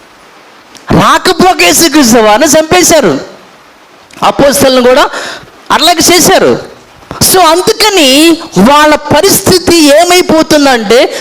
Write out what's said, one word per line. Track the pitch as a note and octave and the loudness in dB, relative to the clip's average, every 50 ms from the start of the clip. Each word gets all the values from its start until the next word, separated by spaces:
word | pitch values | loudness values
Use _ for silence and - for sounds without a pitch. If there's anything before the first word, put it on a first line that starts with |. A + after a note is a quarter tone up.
| - - - - - - - - - - - - _ - - - - - | -20 -20 -20 -20 -20 -20 -20 -20 -20 -20 -20 -20 _ -20 -20 -18 -8 -4
రాకపోక | - D#3+ G3 B3 D4 D#4+ - F#4 F#4 - F4 F#4 F4 D4+ | -2 0 2 0 0 0 -2 -4 -2 0 0 0 0 0
యేసుక్రీస్తు | F4+ F4 D4+ - E4 D#4+ C4+ D#4 C4+ A3 A#3 | -2 -2 -2 -2 -2 0 0 0 2 2 2
వారిని | A#3+ A3 G#3+ G#3 A3+ D#4 | 2 2 2 2 2 2
చంపేశారు, | D4+ C4 D#4 D#4 D#4 F4+ F4+ E4 - E4+ D4+ C#4 E3+ C3 - - - - - - - - - - - _ _ - _ - - - _ - - - | 2 2 0 0 0 0 0 0 2 0 0 0 0 -2 -4 -8 -14 -20 -20 -20 -20 -20 -20 -20 -20 _ _ -20 _ -20 -20 -20 _ -12 -4 -4
అపోస్తలను | G3 - - C#4 C#4+ A3+ - C4+ C4+ C4 B3+ | -4 0 0 0 0 0 0 0 0 0 2
కూడా | A#3+ B3 B3+ C#4+ F4+ - - - - - - - - - - - - - | 2 2 2 2 0 -2 -4 -10 -14 -14 -16 -18 -20 -20 -20 -20 -8 -6
అట్లాగే | - - D4+ E4+ F4 E4 - - F4 | -4 -2 0 -2 -2 0 0 0 0
చేశారు. | F4+ - - F#4+ C#4+ F3 C3 A2+ - - - - - - - - - - - - - - - - | 0 2 2 0 2 2 0 -2 -2 -6 -16 -20 -20 -20 -20 -20 -20 -20 -18 -10 -8 -6 -2 0
So, | F#4+ | 0
అందుకని | F4 D#4 E4 F4+ F4 - A4 A4+ G#4 G#4+ G4 F#4 D4 B3+ C4 D4 D#4+ E4+ D#4+ - - - - | 2 2 0 0 -2 -4 -2 -2 -2 -2 0 0 0 0 2 2 2 2 0 -2 -4 -6 -2
వాళ్ళ | F3+ G3 C4 C#4+ D4 D4+ D4+ D4+ | 0 2 2 2 2 2 2 0
పరిస్థితి | D4 - - C#4+ D4 F#4 G4 D#4+ - - - F#4+ E4+ F4+ F#4 F4 E4 D4+ | -2 -2 -2 -2 0 0 0 -2 -2 -2 0 -2 0 0 0 0 2 2
ఏమైపోతుందంటే, | C#4+ C#4+ D#4+ F4 F4 F4+ F4+ F4 - D#4 D#4+ D#4 - E4 D4 C#4+ C4+ B3+ A3+ G#3+ G3 A3+ C4 D#4 - - - | 4 4 2 2 2 2 0 0 0 0 0 0 0 0 0 2 0 0 -2 0 0 0 0 0 0 -4 -6